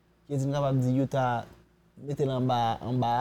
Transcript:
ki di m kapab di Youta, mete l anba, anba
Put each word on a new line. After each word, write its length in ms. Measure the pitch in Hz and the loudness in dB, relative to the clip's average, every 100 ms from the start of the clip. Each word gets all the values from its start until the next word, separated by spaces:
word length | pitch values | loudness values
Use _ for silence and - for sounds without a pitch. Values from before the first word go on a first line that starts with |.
| _ _ - | _ _ -6
ki 100 | 139 | -4
di 80 | |
m 80 | 139 | -2
kapab 260 | 143 139 135 | 0 0 2
di 140 | 127 131 | 2 2
Youta, 480 | 131 135 123 117 - - _ _ _ - | 0 2 0 0 -6 -18 _ _ _ -14
mete 280 | 139 143 | -8 -2
l 60 | 135 | 0
anba, 440 | 127 127 120 113 - | 0 0 2 0 -2
anba 300 | 117 127 117 120 | -2 0 0 2